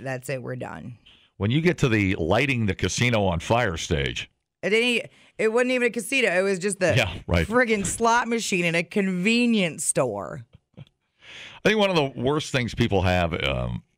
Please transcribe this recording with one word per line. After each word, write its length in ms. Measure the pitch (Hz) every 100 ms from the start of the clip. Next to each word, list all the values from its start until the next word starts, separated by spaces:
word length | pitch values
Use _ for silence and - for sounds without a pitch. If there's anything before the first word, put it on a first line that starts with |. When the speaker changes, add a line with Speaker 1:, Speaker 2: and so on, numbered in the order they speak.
Speaker 1:
that's 280 | 127 131 -
it. 140 | 135
We're 120 | 123 127
done." 400 | - 80 110 117 - - _ -
Speaker 2:
When 140 | 101
you 100 | 139
get 160 | 170 165
to 100 | 139
the 260 | 110 98 95
lighting 500 | 80 107 139 127 107
the 100 | 87
casino 480 | 92 - 123 113 98
on 140 | 85
fire 380 | - 117 117 85
stage. 520 | - 76 67 - - _ _ _
Speaker 1:
It 80 | 185
didn't 180 | 220 240
e-, 120 | 233 - _ _ -
it 160 | 214
wasn't 180 | 226 254
even 160 | 254 240
a 40 |
casino. 380 | 233 202 269 220
It 100 | 175
was 180 | 196 190
just 200 | 196 202
the 160 | 175 131
Speaker 2:
Yeah, 160 | 101 - -
right. 200 | - 80
Speaker 1:
friggin' 380 | 240 240 220 180
slot 420 | - 226 233 226
machine 380 | 233 - 185 175
in 100 | 165
a 80 |
convenience 1000 | 175 214 190 180 190 233 240 220 180 - -
store. 600 | - 127 101 85 135 113 _ _ -
Speaker 2:
I 920 | - _ _ _ - - - - 180
think 100 | 220
one 100 | 196
of 60 | 175
the 160 | 139 127
worst 300 | 123 151 -
things 220 | 135 120 -
people 260 | 117 98
have, 300 | 92 90 85 85
um, 380 | 71 65 62 60 -